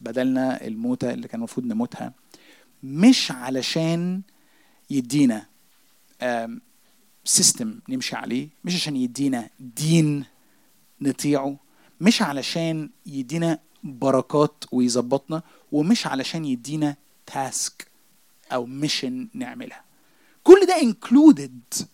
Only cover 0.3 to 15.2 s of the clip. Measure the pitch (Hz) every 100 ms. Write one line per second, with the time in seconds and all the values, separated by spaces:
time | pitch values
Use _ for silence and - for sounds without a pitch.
0.3 | 131 131 - 127 110 123 127 123 120 120
1.3 | 117 117 131 123 110 123 - 123 - _
2.3 | - - - _ _ 135 147 233 254 -
3.3 | 127 123 131 - 165 160 170 180 185 -
4.3 | _ _ _ _ _ - 139 123 147 127
5.3 | 107 - _ _ _ _ _ _ - 127
6.3 | 120 117 120 _ _ _ _ _ _ -
7.3 | - 175 - 110 - - 131 - 117 117
8.3 | 127 151 _ 175 180 156 135 123 120 139
9.3 | 123 110 _ 127 - 156 165 151 143 127
10.3 | _ _ _ _ _ _ - 139 123 147
11.3 | 143 139 139 _ _ _ - 180 - 165
12.3 | 139 - 170 165 160 147 _ 190 139 123
13.3 | 165 165 156 _ _ 143 123 135 131 -
14.3 | 147 147 _ - 123 123 120 120 139